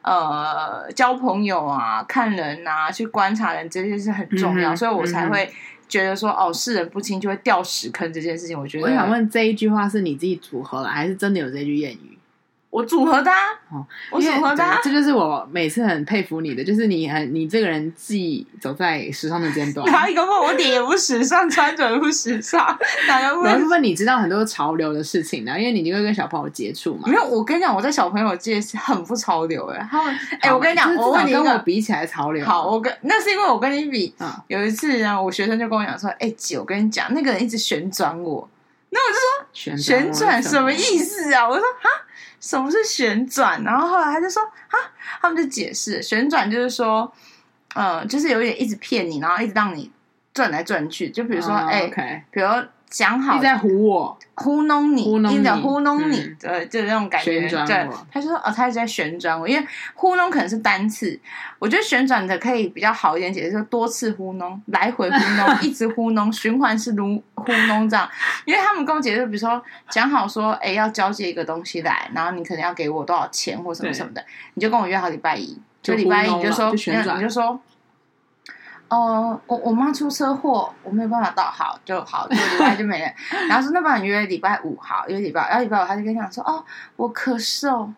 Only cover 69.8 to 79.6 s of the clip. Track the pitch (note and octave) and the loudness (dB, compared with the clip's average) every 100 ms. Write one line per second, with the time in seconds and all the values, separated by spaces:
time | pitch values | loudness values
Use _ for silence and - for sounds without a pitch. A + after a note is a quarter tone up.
69.8 | - A3 C4 C#4 G#3 A3 G#3+ G#3+ G3 G3 | -4 0 2 2 0 -2 -2 -2 -2 0
70.8 | A3 G#3+ G3 G3+ F#3 E3+ D#3+ E3 F3 F3 | 0 2 -2 0 -6 -4 -6 -6 -8 -6
71.8 | E3 - - E3 E3+ F3+ E3 D#3+ F3 F3 | -2 -2 -4 -4 -4 -4 -8 -4 -4 -4
72.8 | D3+ D#3 C#3+ F3 C3 - - G3+ F3 E3 | -4 -4 -2 -2 -2 -6 -6 -8 -8 -6
73.8 | F3+ C3+ D3+ A#2 - - - - G#3+ A#3 | -6 -6 -10 -12 -16 -20 -14 -4 0 0
74.8 | F#3 F#3+ F3+ D#3 E3 C#3+ E2 - - _ | 0 -2 -2 -2 -2 -4 -8 -14 -20 _
75.8 | - A3 F#3 G#3 G#3+ F3 G3+ G#3+ A3 G#3+ | -2 2 4 4 4 2 0 0 0 0
76.8 | G#3+ A3 G3 F3 A3 A#3 A#3 B3+ _ _ | 0 0 0 -2 -2 0 -2 -2 _ _
77.8 | _ _ _ _ _ _ - - - - | _ _ _ _ _ _ -20 -20 -20 -20
78.8 | _ A#3 A#3 A3 A3+ A3 - A#3+ | _ 0 2 0 -2 -6 -4 -2